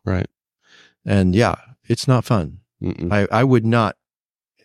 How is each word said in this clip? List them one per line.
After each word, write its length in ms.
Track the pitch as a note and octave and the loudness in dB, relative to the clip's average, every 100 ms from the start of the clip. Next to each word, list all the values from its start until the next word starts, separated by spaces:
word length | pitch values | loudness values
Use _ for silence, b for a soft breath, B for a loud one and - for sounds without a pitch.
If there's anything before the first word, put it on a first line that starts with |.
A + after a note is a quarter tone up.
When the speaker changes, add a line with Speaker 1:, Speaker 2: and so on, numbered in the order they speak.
| - | -4
Speaker 1:
Right. 220 | F#2 - _ _ _ b b b b - | -4 -4 _ _ _ b b b b -2
Speaker 2:
And 300 | G2+ F#2 F#2+ | 2 2 2
yeah, 200 | A2 - - - - | 2 -2 -10 -20 -6
it's 200 | A#2+ - | -4 0
not 180 | B2+ - | 0 2
fun. 340 | A2 D2+ E2+ _ - | -2 -2 -10 _ -12
Speaker 1:
Mm-mm. 300 | F#2 - F2 | -10 -6 -2
Speaker 2:
I, 140 | G2+ G2+ | 0 0
I 120 | A2 | 0
would 220 | C3 B2 A2 | 2 2 2
not 300 | A#2 G#2 - _ _ _ _ _ _ | 0 0 -4 _ _ _ _ _ _